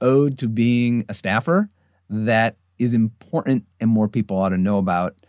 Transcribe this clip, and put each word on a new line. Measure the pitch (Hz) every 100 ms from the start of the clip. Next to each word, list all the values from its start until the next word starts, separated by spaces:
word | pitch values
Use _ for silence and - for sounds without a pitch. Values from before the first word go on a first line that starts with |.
ode | 127 135 143 139
to | 117
being | 110 117 120 120 120 107
a |
staffer | - 92 107 165 185 208 _ _ _ -
that | 107 107 113 117 - _ -
is | 123
important | 117 110 - - 165 131 131 - -
and | 113
more | 110 104
people | 113 101 95
ought | 95
to | 92
know | 95 101
about. | 95 87 90 -